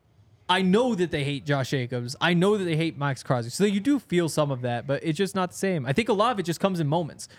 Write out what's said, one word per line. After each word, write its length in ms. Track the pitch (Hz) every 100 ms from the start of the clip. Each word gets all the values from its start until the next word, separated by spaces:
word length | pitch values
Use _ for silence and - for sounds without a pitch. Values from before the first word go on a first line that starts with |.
| _ _ _ _ -
I 120 | 185
know 320 | 185 208 262
that 160 | 190 175
they 140 | 156
hate 200 | 139 143
Josh 240 | 147 139 131
Jacobs. 480 | 139 120 123 123 143
I 100 | 165
know 240 | 175 196 214
that 80 |
they 100 | 175
hate 220 | 156 165 135
Max 260 | 143 131
Crosby. 280 | - 123 117
So 160 | - 208
you 140 | 196
do 180 | 269 285
feel 320 | - 175 160
some 200 | 151 143
of 120 | 123
that, 240 | 120 120 139
but 180 | 139
it's 140 | 160 151
just 160 | 190
not 160 | 190 180
the 60 | -
same. 260 | 190 170
I 80 | 123
think 160 | 139 240
a 60 |
lot 180 | 196 233
of 60 | 202
it 60 |
just 140 | 170 -
comes 220 | 196 175
in 60 | 143
moments 420 | 170 151 - -